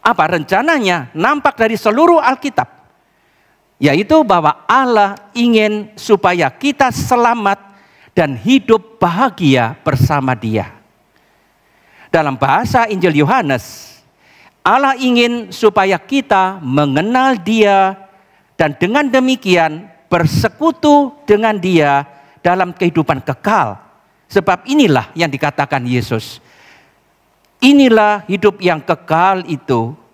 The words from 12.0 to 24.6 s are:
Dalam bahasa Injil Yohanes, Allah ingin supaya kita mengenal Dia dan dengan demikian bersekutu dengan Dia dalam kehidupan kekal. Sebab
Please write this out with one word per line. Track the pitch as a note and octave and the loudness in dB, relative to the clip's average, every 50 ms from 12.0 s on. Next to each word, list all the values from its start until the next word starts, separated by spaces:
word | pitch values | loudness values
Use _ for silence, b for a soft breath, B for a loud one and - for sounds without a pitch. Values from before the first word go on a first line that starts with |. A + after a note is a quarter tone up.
| b b | b b
Dalam | - E3 D#3 D3 C3 | -2 -2 -2 -2 -4
bahasa | A#2+ C#3 C3+ C3+ F#3 B3 - - B3+ A#3 A3 | -2 0 0 0 0 0 0 0 0 0 0
Injil | G#3+ F#3 F3 F3+ D#3 C#3+ | -2 -2 -2 0 2 2
Yohanes, | D3 C#3+ A#3 C4 G#3+ C#3+ C3+ B2 - - - - - - - _ _ _ b b b b b b b b b b _ | 0 2 0 0 0 -2 -4 -4 -6 -10 -20 -20 -20 -20 -20 _ _ _ b b b b b b b b b b _
Allah | E3+ G#3 C4 C#4 C4+ C4+ B3+ | 0 0 2 2 0 -2 -2
ingin | C4+ B3+ B3 A#3+ A#3+ A#3+ A#3+ A#3+ A3 F3+ F3+ | -2 0 2 2 0 0 -2 -6 -10 -14 -10
supaya | - - G#3+ F#3+ G#3+ F#3+ F#3+ F#3+ E3 | 0 0 0 2 2 0 0 -2 -4
kita | - - C4+ C#4 - - G#3+ F#3+ F#3+ F#3 F#3+ F#3+ | -4 -4 -4 -4 -2 0 0 0 0 -2 -4 -8
mengenal | E3 B2 C3 D3 D3 C#3+ C3 C#3+ F3 G#3+ A#3+ B3+ C4 C4+ C4 G#3 | -8 -2 0 0 0 0 0 -2 -2 0 0 0 2 0 0 -2
Dia | E3+ G3+ A3 A3+ G#3+ G3+ G3 G3 F#3+ F#3+ G3 - - - b b b b b b b b b _ | -2 -2 0 2 4 4 4 2 2 0 -2 -8 -18 -20 b b b b b b b b b _
dan | E3 D3+ C#3+ | -2 -2 -2
dengan | - F3+ F#3 A3+ C#4+ D4 | -4 -4 -2 0 -2 -2
demikian | C4+ A#3 C4 B3+ B3+ C4 - - G3 F3+ E3+ E3 D#3+ D3+ D#3+ G3+ - _ _ _ _ | 0 0 0 0 0 -2 -2 0 0 2 2 2 0 -2 -8 -16 -20 _ _ _ _
bersekutu | F3 E3+ E3 D3+ - - - A3 - - D4+ E4 D#4 - - D4 D4 D4 C#4+ B3+ - - - - | -2 0 0 0 0 0 -2 -2 -4 0 -2 -2 -2 0 2 4 4 4 4 0 -6 -14 0 0
dengan | G#3 G#3 A3 A3+ G#3+ G3+ | 0 2 2 -2 -2 -2
Dia | E3+ F#3 F#3 E3 D3+ C#3+ C#3 C#3 C#3+ - b b b b b b | -2 0 2 2 2 2 0 0 -2 -6 b b b b b b
dalam | _ F3 F3 F#3 F#3 F3+ E3+ | _ -2 0 0 -2 -6 -4
kehidupan | - F3+ F3 D3+ E3 D3+ - D#3 C3+ | -4 -4 -2 -2 -2 -2 -2 -4 -4
kekal. | - - C3+ - _ G3+ G#3+ G#3 C#3+ A2 G2 - - _ _ _ _ _ _ _ _ _ | -4 -8 -10 -6 _ -2 0 0 0 -2 -6 -12 -18 _ _ _ _ _ _ _ _ _
Sebab | - G3 F3 G3+ F3+ F3+ | -2 -2 0 0 -2 -2